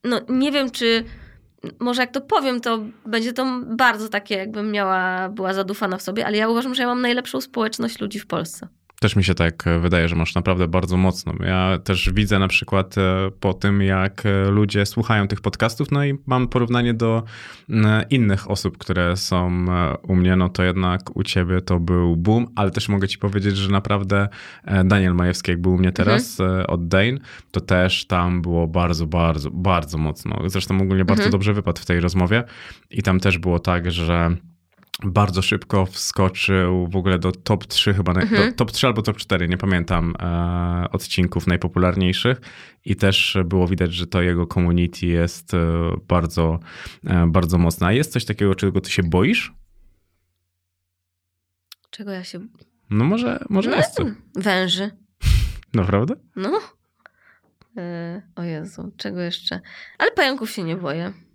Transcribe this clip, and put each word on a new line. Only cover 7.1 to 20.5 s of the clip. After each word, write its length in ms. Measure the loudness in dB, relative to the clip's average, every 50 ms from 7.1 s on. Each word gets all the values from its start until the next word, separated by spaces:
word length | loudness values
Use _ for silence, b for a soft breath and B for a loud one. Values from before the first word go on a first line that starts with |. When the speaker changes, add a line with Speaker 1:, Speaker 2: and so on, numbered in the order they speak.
| 0 -2 -4 -6 -8 -8
Speaker 1:
społeczność 600 | -8 -6 -4 -4 -4 -4 -4 -4 -6 -6 -4 -6
ludzi 180 | -8 -8 -8 -10
w 60 | -8
Polsce. 420 | _ -6 -6 -6 -8 -10 -16 -16 -20 _ _ _ _ _ 0
Speaker 2:
Też 160 | 0 2 2
mi 80 | 2 2
się 100 | 2 2
tak, 320 | 2 2 0 0 -2 -2
e, 120 | 0 0 2
wydaje, 300 | 2 2 2 2 2 2
że 80 | 2
masz 180 | 0 0 0 -2
naprawdę 340 | -2 0 0 2 2 0 2
bardzo 280 | 2 0 0 2 2
mocną. 400 | 4 4 2 2 -2 -6 -8 -6 -4
Ja 380 | -2 0 0 2 2 2 0 0 0
też 260 | -2 -2 0 2 2
widzę 260 | 2 2 2 4 4 2
na 100 | 2 2
przykład, 500 | 0 -2 -2 0 0 0 0 0 0 0
e, 320 | 2 2 2 0 -2 -4 -4 -2
po 140 | -2 -2 0
tym, 280 | 2 0 2 2 4
jak, 440 | 2 2 2 2 0 -2 -4 -2 -2
e, 240 | 0 2 2 2 4
ludzie 360 | 4 4 2 2 2 0 0
słuchają 420 | 0 0 -2 0 2 2 2 2 0
tych 120 | -2 -4
podcastów, 500 | -4 -6 -2 0 -2 -2 -2 -4 -2 0
no 140 | 0 0 0
i 140 | 0 -2 -4 -2
mam 220 | -2 0 0 0 0
porównanie 460 | 2 0 0 2 2 0 2 0 0
do, 280 | 0 2 2 2 0 -2 -4 B B B B B B B B
m, 160 | 2 4 4 6 4 2 2 2
innych 400 | 2 4 4 4 2 0 0 -4
osób, 280 | -4 -2 -2 -4 -6 -4
które 380 | -6 -2 0 0 2 2 0
są, 500 | -2 -2 0 0 0 2 2 0 0 0 0
e, 260 | 0 0 0 0 -2 -4
u 140 | -2 2 4
mnie, 200 | 4 6 6 6
no 120 | 4 4
to 140 | 2